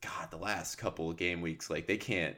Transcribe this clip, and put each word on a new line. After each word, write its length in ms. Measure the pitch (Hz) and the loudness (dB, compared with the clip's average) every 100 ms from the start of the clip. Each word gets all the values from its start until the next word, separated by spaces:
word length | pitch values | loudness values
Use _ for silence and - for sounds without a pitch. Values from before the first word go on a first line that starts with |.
God, 300 | - - - | -6 -6 -6
the 60 | 80 | -4
last 400 | 98 101 80 - | 0 0 -2 -2
couple 340 | 98 87 82 | -2 0 -2
of 60 | 82 | 2
game 240 | 90 85 | 2 2
weeks, 300 | 85 80 - | 0 -2 -2
like, 160 | 80 - | 0 2
they 100 | 101 | 2
can't, 380 | - 101 80 | 2 2 2